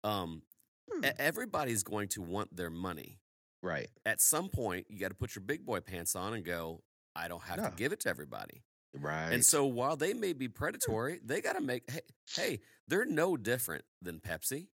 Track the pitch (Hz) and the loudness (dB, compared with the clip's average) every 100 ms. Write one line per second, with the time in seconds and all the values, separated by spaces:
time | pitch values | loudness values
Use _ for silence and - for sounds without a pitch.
0 | 107 104 85 80 _ - _ _ - 381 | 2 2 0 -6 _ -20 _ _ -6 0
1 | 139 - 143 180 240 180 139 110 92 104 | 2 4 0 2 -2 0 2 0 0 -2
2 | 101 104 85 98 - 87 87 82 92 80 | -2 -4 -2 -2 -2 -4 -4 -2 -4 -6
3 | - - _ _ _ _ 92 76 - _ | -10 -20 _ _ _ _ -4 -2 -4 _
4 | 110 - - 147 185 160 110 90 - 104 | -2 4 4 4 0 0 0 -2 -4 -4
5 | 95 95 123 - 98 160 202 101 - 92 | -4 -2 -6 -6 -4 -4 -2 -4 -2 -4
6 | 82 95 98 113 85 85 82 82 _ _ | -2 -2 -2 -4 -2 -4 -4 -8 _ _
7 | _ - 85 85 - 87 214 92 127 202 | _ -8 -6 -6 -6 -2 -2 0 -2 0
8 | - 80 73 53 50 - _ _ _ 69 | -2 -2 -6 -8 -10 -14 _ _ _ -8
9 | 73 78 160 120 - 151 139 120 131 156 | -4 -2 0 6 8 8 4 2 0 2
10 | 160 240 202 147 127 - 143 - - 110 | 0 0 -2 -2 -4 -2 -4 0 0 2
11 | 127 180 - 165 - - 127 123 - 143 | 0 -4 -2 0 0 0 0 -2 -2 -8
12 | - - - - - 120 - - - 180 | -8 -20 -4 0 0 -2 -6 -20 2 4
13 | 254 151 175 156 107 123 123 78 - _ | 4 6 6 4 2 2 2 -4 -8 _
14 | 87 80 90 80 - 135 190 | -8 -8 -4 -2 -2 -4 -8